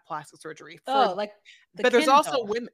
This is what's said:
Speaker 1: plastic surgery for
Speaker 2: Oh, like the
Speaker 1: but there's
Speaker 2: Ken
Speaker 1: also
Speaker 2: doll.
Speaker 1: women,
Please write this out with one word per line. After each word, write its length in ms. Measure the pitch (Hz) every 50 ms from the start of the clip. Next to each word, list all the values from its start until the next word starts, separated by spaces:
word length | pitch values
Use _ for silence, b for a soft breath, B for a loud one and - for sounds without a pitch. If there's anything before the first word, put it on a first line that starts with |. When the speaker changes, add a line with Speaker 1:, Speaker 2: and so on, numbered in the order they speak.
| _
Speaker 1:
plastic 320 | - 165 151 147 - - 156
surgery 380 | - 156 156 - 160 151 170
for 320 | 170 _ - 262 277 254 202
Speaker 2:
Oh, 40 | 180
like 160 | 190 208 208 - _ _ B B B B B _
the 100 | 180 208
Speaker 1:
but 80 | 247
there's 140 | 226 - 311
Speaker 2:
Ken 60 | 269 269
Speaker 1:
also 240 | 294 302 - 156
Speaker 2:
doll. 80 | 262 233
Speaker 1:
women, 240 | 202 208 240 240 196